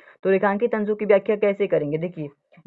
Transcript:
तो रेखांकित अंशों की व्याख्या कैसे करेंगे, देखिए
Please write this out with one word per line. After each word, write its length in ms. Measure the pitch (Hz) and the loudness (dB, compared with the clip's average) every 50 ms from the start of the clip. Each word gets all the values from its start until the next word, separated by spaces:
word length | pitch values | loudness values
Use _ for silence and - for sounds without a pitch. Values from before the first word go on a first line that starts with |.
| - - - _ - | -20 -20 -20 _ 0
तो 60 | 185 | 0
रेखांकित 460 | 196 190 208 202 202 202 240 233 226 | 2 2 2 0 0 0 -2 -2 -2
अंशों 200 | 214 208 208 214 | -2 -2 -2 -4
की 100 | 208 214 | -4 2
व्याख्या 300 | 196 208 196 202 - 214 | 2 2 4 4 0 0
कैसे 320 | 208 214 208 196 - 202 | 2 0 0 0 0 0
करेंगे, 300 | 196 175 156 147 143 151 | 0 0 0 0 -2 -4
देखिए 300 | 156 170 180 175 165 151 139 - _ _ _ _ - _ | -4 -4 -6 -6 -10 -12 -12 -14 _ _ _ _ -18 _